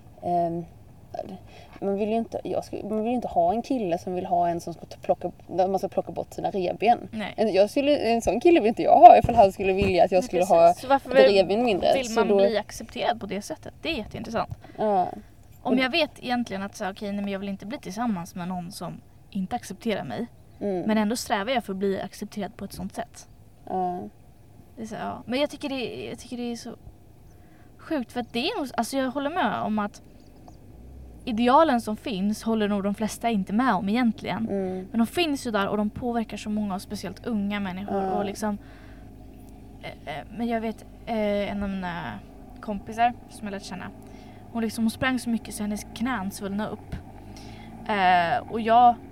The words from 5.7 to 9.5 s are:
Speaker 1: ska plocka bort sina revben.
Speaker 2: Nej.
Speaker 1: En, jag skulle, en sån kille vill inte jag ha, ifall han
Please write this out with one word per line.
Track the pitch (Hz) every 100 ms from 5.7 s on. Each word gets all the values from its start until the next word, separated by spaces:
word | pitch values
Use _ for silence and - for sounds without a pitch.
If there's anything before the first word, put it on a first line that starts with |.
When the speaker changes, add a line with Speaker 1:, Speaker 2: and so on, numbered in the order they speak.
| 190
Speaker 1:
ska | 196
plocka | - 175
bort | 170 -
sina | - 165
revben. | 196 180 175 208 240 -
Speaker 2:
Nej. | 220 196 -
Speaker 1:
En, | 214
jag | 185 208
skulle, | - 277 294
en | 220 233
sån | - 190
kille | 349 339
vill | 214
inte | 220
jag | 165 -
ha, | 349 208
ifall | -
han | 233 196